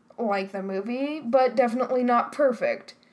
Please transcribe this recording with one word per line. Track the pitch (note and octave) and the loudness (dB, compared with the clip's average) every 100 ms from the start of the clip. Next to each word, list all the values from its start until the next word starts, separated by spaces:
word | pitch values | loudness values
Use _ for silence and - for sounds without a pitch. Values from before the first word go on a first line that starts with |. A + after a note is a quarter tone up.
| _ - | _ -6
like | A3+ G3+ G3 | -2 -2 -4
the | G3 | -6
movie, | G3 F#3+ G#3+ B3 C#4+ D4+ | -6 -6 -4 -4 -4 -6
but | A#3+ C4 B3+ A#3+ | 0 4 4 4
definitely | A#3+ A#3+ B3 B3+ | 2 2 -2 0
not | B3 A#3+ - | 2 2 0
perfect. | - C#4 A3+ A#2+ - - - _ | 2 2 2 -2 -4 -8 -20 _